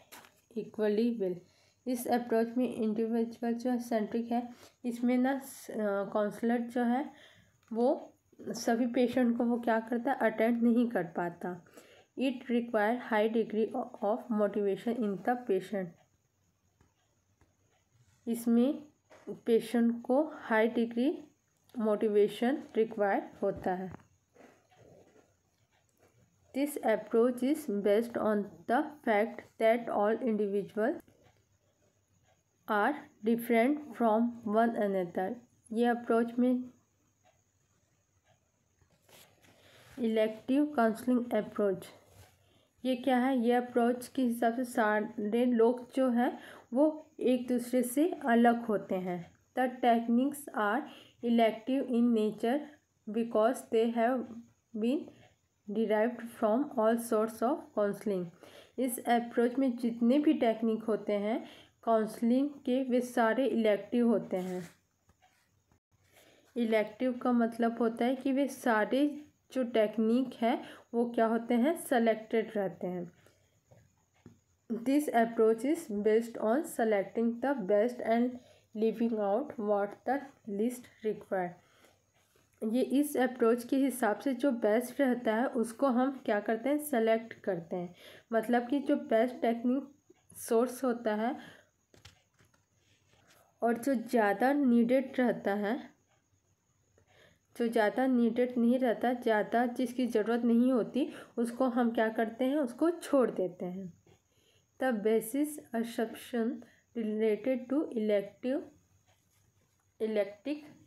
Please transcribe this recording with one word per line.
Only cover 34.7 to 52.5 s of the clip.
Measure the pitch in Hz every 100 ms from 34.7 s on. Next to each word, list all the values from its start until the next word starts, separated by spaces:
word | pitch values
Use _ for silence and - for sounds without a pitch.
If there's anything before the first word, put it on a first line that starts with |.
| 233
another। | 202 190 175 185 190 240 - _ _
ये | 220 240
अप्रोच | 233 - 226 233 240
में | 247 254 254 - _ _ _ _ _ _ _ _ _ _ _ _ _ _ _ _ _ _ _ _ _ _ _ - - _ _ _ - - - -
इलेक्टिव | 226 220 220 220 - 262 294
काउंसलिंग | 294 226 214 - 247 240
अप्रोच, | 214 - - 208 185 - - _ - - _ _ _ _ _ 254
ये | 247
क्या | 254 254
है? | 247 269
ये | 233
अप्रोच | 240 247 247 233 247 -
के | -
हिसाब | 247 233 233 233
से | 247
सारे | - 214 214 214 - 208 233 247
लोग | 240 226 240 -
जो | - 262
हैं | 240 262 - - - -
वो | 233 311 311 - -
एक | 233 254 247
दूसरे | 247 240 254
से | 247 277 339 359 277
अलग | 233 240 233 -
होते | 202 196 190
हैं। | 185 180 170 _ _ -
The | 254 247
techniques | 247 233 233 233 269 294 - -
are | 208 233 294 - - _ 240
elective | 233 226 220 - 262 277
in | 233 240 226
nature | 214 208 226